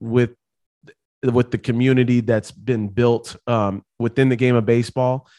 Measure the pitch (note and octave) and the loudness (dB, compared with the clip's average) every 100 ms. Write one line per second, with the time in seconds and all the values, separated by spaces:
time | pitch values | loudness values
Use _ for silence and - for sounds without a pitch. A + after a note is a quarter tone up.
0 | A2+ A#2+ A#2 - _ _ _ _ - _ | -2 0 0 -4 _ _ _ _ -20 _
1 | _ _ C3 A#2+ B2 - - A#2+ C3 B2+ | _ _ 0 0 0 -4 -4 0 2 2
2 | B2 B2 A2+ A2 - - G#2+ A#2 G#2 G2 | 2 0 0 -2 -4 -10 -6 -4 -4 0
3 | A#2+ A#2 - - - A#2 G2+ G2 - - | 0 0 -4 -12 -4 -2 -2 -4 -12 -6
4 | A#2 C3+ C3+ A#2+ B2+ A#2+ G#2 A#2 A#2 C3 | -4 0 0 2 2 2 2 0 0 -4
5 | B2+ C3 - | -2 -4 -8